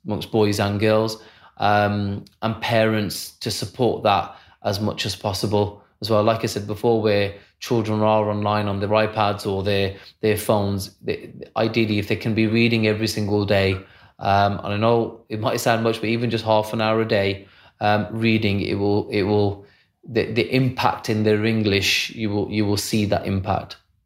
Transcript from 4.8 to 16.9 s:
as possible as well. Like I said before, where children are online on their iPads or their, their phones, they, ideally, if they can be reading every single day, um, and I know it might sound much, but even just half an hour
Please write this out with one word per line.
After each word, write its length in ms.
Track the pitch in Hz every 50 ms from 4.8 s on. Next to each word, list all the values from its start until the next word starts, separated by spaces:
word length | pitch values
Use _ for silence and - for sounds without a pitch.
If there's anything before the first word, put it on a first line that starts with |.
| 110 104 - - -
as 100 | 101 -
possible 680 | - - 107 95 - - 101 104 104 104 95 - - - _ _ _
as 80 | - 104
well. 140 | 113 104 104
Like 200 | 113 113 113 -
I 40 | 113
said 200 | - 104 98 107
before, 340 | 107 98 - 120 117 110
where 320 | 107 110 101 101 101 98 - - - _ _ _
children 420 | - - 123 117 107 110 107 107
are 280 | 107 107 107 110 107 107
online 380 | 104 104 104 104 104 104 104 104
on 120 | 98 98
their 100 | 101 101
iPads 560 | 107 110 110 107 - 110 107 101 104 98 -
or 180 | 107 98 95 95
their, 320 | 104 101 98 98 95 95 - - - _ _
their 160 | - 110 104 101
phones, 580 | - - 113 104 101 98 98 98 95 - - _
they, 320 | - - 90 - - - - - - - _
ideally, 440 | 110 113 113 110 120 113 107 107 104
if 80 | 98 -
they 80 | 113
can 180 | 95 - 120 110
be 140 | 107 113 107
reading 400 | 110 117 117 117 117 113 110 107
every 200 | 104 104 113 107
single 380 | - 110 104 98 104 104 104
day, 300 | 101 107 98 98 95 95 92 - - - - - - _ -
um, 400 | - 101 98 101 101 101 101 - -
and 100 | 95 101
I 40 | 101
know 440 | 110 117 117 117 113 - - - - _
it 100 | 113 107
might 200 | 107 123 123 123
sound 240 | - 131 117 110 113
much, 160 | 117 113 -
but 100 | - 107
even 200 | 117 117 123 120
just 160 | 117 110 110
half 280 | 110 110 107 107 - -
an 80 | 113
hour 200 | 110 110